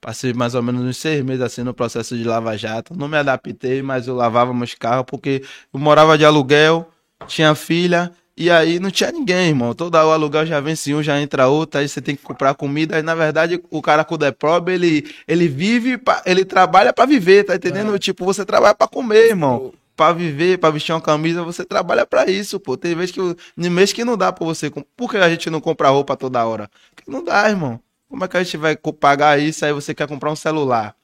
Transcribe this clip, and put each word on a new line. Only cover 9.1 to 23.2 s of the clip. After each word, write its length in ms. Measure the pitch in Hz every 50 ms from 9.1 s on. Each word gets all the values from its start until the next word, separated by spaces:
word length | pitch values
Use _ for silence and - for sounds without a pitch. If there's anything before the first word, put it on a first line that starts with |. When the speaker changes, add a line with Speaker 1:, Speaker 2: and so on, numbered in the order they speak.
| -
Speaker 1:
ninguém, 360 | 339 285 202 180 180 185 170
irmão, 260 | 151 131 120 120 117
toda 240 | - 165 175 165 160
hora 80 | 156 160
o 40 | 160
aluguel 340 | 156 151 147 143 156 156
já 120 | 160 170 147
vence 360 | 135 151 165 156 - 143 143
um, 80 | 151 151
já 180 | 151 143 143
entra 280 | 147 139 - 135 131 127
outro, 300 | 139 151 160 156 - 147
aí 60 | 143
você 140 | 143 - -
tem 160 | 127 - 143
que 60 | 135 _
comprar 320 | - 143 - 143 135 139
comida, 420 | _ 151 139 139 151 160 156 165
aí 60 | 160 151
na 120 | 160 165
verdade 480 | 165 160 156 151 160 160 170 175 175 175 _
o 120 | - 156 143
cara 220 | - 151 151 156
quando 180 | - 170 156 147
é 80 | 139 123
pobre, 400 | _ - 147 165 175 175 180 185
ele, 420 | 180 175 170 156 147 143 - - - - -
ele 200 | 160 175 175 165
vive, 500 | 135 131 170 208 233 240 220 254 254 240
pra, 240 | 254 - - - -
ele 220 | 180 180 180 190
trabalha 480 | 190 - 190 185 170 165 185 202 247 -
pra 100 | - 240
viver, 400 | 254 302 262 175 170 190 202 202
tá 120 | 202 180
entendendo? 380 | 180 170 185 175 190 208 220 208
Speaker 2:
É. 40 | 196
Speaker 1:
Tipo, 260 | - - 185 _ 180
você 180 | 185 196 - 196
trabalha 320 | 185 214 - 240 208 196
pra 140 | _ - -
comer, 400 | - 277 269 226 214 220 226 226
irmão. 380 | 220 185 156 135 123 117 131
Speaker 2:
Sim. 60 | 127 - _ _ _ _
Speaker 1:
Pra 160 | - 160 160 175
viver, 460 | 165 175 165 143 139 170 180 185 175
pra 100 | 175 160
vestir 240 | 156 151 - - 165
uma 80 | 160
camisa, 420 | 160 - 156 151 156 165 170 175 170
você 220 | 165 175 - 185
trabalha 400 | - 196 - 180 170 190 220 -
pra 220 | - - - - -
isso, 300 | 185 196 208 196 - 190
pô. 160 | - - 127
Tem 180 | 123 - 175 170
vez 160 | 160 180 180
que, 80 | - -